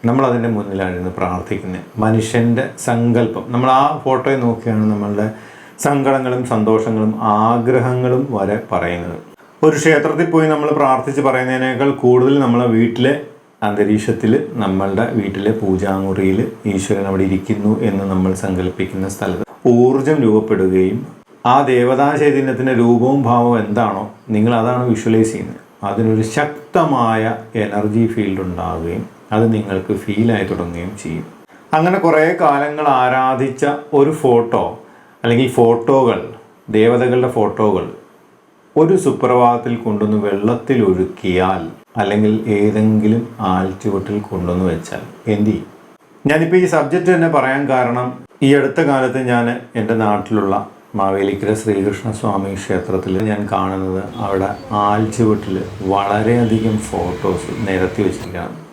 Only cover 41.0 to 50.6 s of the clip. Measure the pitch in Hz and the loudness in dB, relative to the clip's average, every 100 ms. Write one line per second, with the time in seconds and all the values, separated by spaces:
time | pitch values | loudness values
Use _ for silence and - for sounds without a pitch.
41 | 90 - 92 90 92 92 82 - _ 117 | -2 -2 -2 0 0 -2 -6 -12 _ -4
42 | 101 104 107 107 117 104 104 107 110 107 | 0 2 2 0 0 0 2 2 2 2
43 | 107 117 117 - 101 92 92 95 110 98 | 2 0 -2 -6 -2 0 -2 -4 -4 -4
44 | 95 104 101 95 87 90 92 82 82 - | -4 -6 -6 -6 -2 0 0 -2 -8 -12
45 | - - - 104 104 - - - - - | -12 -10 -2 0 0 0 -6 -20 -20 -20
46 | _ - 139 156 165 180 180 165 139 175 | _ -6 0 2 4 2 4 2 0 0
47 | 170 180 165 151 131 135 143 131 127 123 | 2 2 2 2 0 -2 0 0 0 -2
48 | 123 - - - 139 143 135 135 147 135 | -4 -8 -18 0 4 4 4 0 0 2
49 | 127 131 123 120 120 120 - 120 107 113 | 0 -2 0 0 0 -4 -6 -6 -2 0
50 | 107 104 101 107 98 101 | 0 -2 0 -2 0 -2